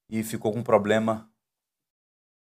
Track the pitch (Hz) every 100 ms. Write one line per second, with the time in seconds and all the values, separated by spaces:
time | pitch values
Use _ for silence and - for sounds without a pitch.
0 | _ 110 110 113 113 110 - 110 101 110
1 | 110 110 - _ _ _ _ _ _ _
2 | _ _ _ _ _